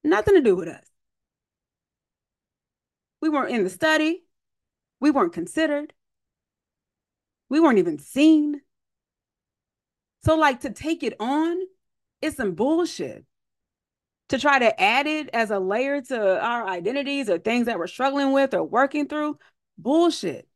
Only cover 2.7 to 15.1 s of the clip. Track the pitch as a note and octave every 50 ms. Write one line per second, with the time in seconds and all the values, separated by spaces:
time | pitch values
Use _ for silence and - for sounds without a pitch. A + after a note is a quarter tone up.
2.7 | _ _ _ _ _ _ _ _ _ _ D4+ D#4+ D4+ C#4 B3 - B3+ A#3 F#3 F#3+
3.7 | F#3 - D#4+ D#4 D#4 D#4 D#4 D#4 E4+ F#4 _ _ _ _ _ _ _ _ _ _
4.7 | _ _ _ _ _ _ B3 D4+ C#4+ C#4 G3+ - - E3+ D#3+ - - D#4 D#4+ D4+
5.7 | D4 C#4+ D4 D4+ _ _ _ _ _ _ _ _ _ _ _ _ _ _ _ _
6.7 | _ _ _ _ _ _ _ _ _ _ _ _ _ _ _ _ B3+ D#4 E4 D4
7.7 | A#3+ G3 E3+ F3 D3+ D3 - - - C4 D4 D#4+ D#4+ D4+ D4 D4 D4 C#4+ _ _
8.7 | _ _ _ _ _ _ _ _ _ _ _ _ _ _ _ _ _ _ _ _
9.7 | _ _ _ _ _ _ _ _ _ _ - - D#4+ D#4+ D#4 C#4+ C4 A#3+ - C4
10.7 | G3+ - - D#4 E4 - C#4+ A3+ - - G#3+ B3 C#4 D4+ D#4+ E4 F4 F#4 F#4+ F#4
11.7 | _ _ _ _ _ _ _ _ _ _ - D#4 - - A#3+ G3 E3+ D#3 A3 C#4
12.7 | D#4+ E4+ F4 E4 - - D#3+ B2 - - - _ _ _ _ _ _ _ _ _
13.7 | _ _ _ _ _ _ _ _ _ _ _ - C4+ B3 B3+ D4 C#4 C4 A#3+ A3
14.7 | - - F#3 G3+ A#3 C4+ C#4+ D4+